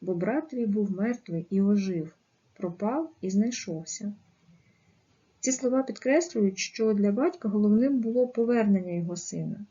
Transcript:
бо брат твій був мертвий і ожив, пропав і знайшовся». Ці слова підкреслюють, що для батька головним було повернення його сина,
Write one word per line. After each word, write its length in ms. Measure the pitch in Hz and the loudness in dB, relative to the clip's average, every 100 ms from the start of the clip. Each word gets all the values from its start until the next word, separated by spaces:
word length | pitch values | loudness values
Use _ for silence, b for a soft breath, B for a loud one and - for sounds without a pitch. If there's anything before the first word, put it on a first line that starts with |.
бо 140 | 180 | -4
брат 340 | 175 180 277 311 | -2 0 -2 -2
твій 180 | 247 220 | -4 -2
був 240 | 208 202 | 0 0
мертвий 560 | 185 226 240 - 165 165 | 0 -2 -2 -6 -8 -2
і 100 | 190 | 2
ожив, 520 | 196 208 190 175 160 - _ _ _ - | 4 2 2 -2 -6 -10 _ _ _ -8
пропав 540 | 180 175 208 285 320 - | -8 -4 -4 -2 -6 -8
і 100 | 190 | -2
знайшовся». 800 | 196 226 240 202 160 165 - 208 208 _ _ _ b b b b b _ _ _ _ | 0 0 -2 -8 -10 -10 -10 -10 -12 _ _ _ b b b b b _ _ _ _
Ці 100 | - | -4
слова 300 | 254 254 262 | -2 0 0
підкреслюють, 760 | 262 202 254 302 339 226 196 190 | -2 -4 2 2 2 2 0 0
що 360 | - - 220 | -8 -2 0
для 180 | 202 202 | 2 2
батька 360 | 214 330 - 214 | 2 0 0 -2
головним 500 | 208 208 214 269 269 | 2 4 4 4 2
було 300 | 226 247 247 | 0 2 2
повернення 640 | 233 233 240 208 196 180 | 2 2 4 4 4 2
його 240 | 175 170 175 | -2 -4 -6
сина, 500 | - 170 160 185 208 | -8 -6 -6 -8 -8